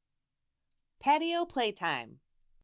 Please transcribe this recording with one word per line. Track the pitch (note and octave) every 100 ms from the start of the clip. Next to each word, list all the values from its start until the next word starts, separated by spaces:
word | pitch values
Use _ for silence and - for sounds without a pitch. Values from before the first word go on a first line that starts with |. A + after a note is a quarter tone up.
| _ _ _ _ _ _ _ _ _ -
Patio | C4+ D4+ E4 E4+
Playtime, | F4 C4 A3 G3+ E3+ C3+ A2+ B2+ _ _ _ -